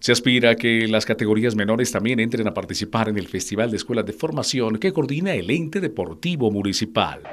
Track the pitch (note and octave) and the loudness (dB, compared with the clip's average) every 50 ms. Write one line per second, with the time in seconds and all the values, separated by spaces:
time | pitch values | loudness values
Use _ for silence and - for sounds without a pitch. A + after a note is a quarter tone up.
0 | - - A#2+ A#2+ A#2+ B2+ B2 B2 A#2+ A#2 A#2 A2+ B2 A#2 A2+ A2+ A2+ A2 A2 G#2+ | 2 2 2 4 4 4 4 6 6 6 6 6 4 2 4 4 4 4 2 2
1 | A2 - A2+ - A#2 G#2+ G#2+ G#2+ A2+ A#2+ A2 G#2+ G2+ G2+ A2 A#2 B2+ A#2+ - G2+ | 2 0 0 0 2 2 2 4 2 2 0 0 0 0 2 2 0 0 0 0
2 | G2+ A#2 C3 A#2 A2 A#2 A#2 A2+ A2 G#2 - G2+ F#2 - - - G#2+ G2+ - A2+ | 0 0 2 2 0 0 0 -2 -2 -2 -2 -4 -6 -6 -6 -6 -6 -2 -2 0
3 | A2 G#2+ G#2+ G#2 F2+ - - F#2+ - - G#2 G2+ A2+ A#2+ A2 F#2+ - - A#2+ A2+ | 0 0 -2 -4 -4 -4 -6 -8 -6 -4 -2 0 0 0 -2 -4 -4 -2 -2 -2
4 | G#2 - G#2 - - D#3 D3+ C#3+ A2 - - C3 A#2 A2 A2 A2 - F#3+ F#3 E3 | -2 -2 -4 -4 -6 -4 -4 -4 -4 -2 -2 0 0 0 0 0 -2 0 0 0
5 | C#3+ B2 C#3 D3+ F3+ G3 F3 A2 E2+ F#2 B2+ E3 E3 D3 - G3+ F#3 D3+ - - | -2 -2 -2 -2 -2 -2 -2 -2 -2 0 -2 -2 -2 -4 -4 -4 -4 -4 -4 -4
6 | F#2 D#2+ E2 - - F3 F3+ D3+ B2 A2 G#2 G2+ G2 G2+ F#2+ - A2 G#2 - A2+ | -6 -6 -6 -6 -4 -4 -2 0 0 0 0 0 0 -2 -2 -2 -4 -2 0 0
7 | G2 D#2 C#2+ - - - | 0 0 -2 -8 -14 -14